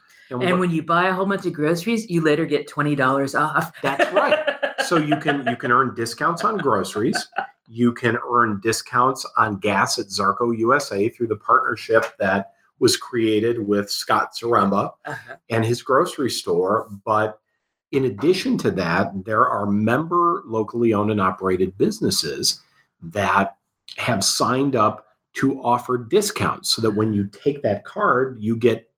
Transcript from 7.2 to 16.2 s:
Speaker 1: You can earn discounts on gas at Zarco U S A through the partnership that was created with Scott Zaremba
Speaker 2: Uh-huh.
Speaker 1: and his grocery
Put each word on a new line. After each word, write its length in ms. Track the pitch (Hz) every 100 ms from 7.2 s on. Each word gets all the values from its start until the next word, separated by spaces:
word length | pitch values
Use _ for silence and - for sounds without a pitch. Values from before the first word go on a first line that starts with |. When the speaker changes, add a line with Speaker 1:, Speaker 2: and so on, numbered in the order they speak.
| - - - _ _
Speaker 1:
You 260 | 113 120
can 260 | 120 120 117 135
earn 300 | 120 113 101
discounts 640 | 113 110 - 123 127 127 - -
on 220 | 110 98
gas 400 | 104 98 120 -
at 80 | 101
Zarco 500 | - 98 - 120 113
U 160 | 113 139
S 160 | 143
A 160 | 101 110
through 180 | - 117
the 80 |
partnership 720 | 104 - 123 127 117 - 113 - -
that 320 | 98 98 - _ _ -
was 180 | 127 -
created 720 | - 123 110 107 117 117 101
with 240 | 101 101
Scott 460 | - - 110 - -
Zaremba 560 | 117 113 98 98 143 -
Speaker 2:
Uh-huh. 320 | 151 135 - - -
Speaker 1:
and 140 | 113
his 180 | 113 120
grocery 480 | - 135 180 -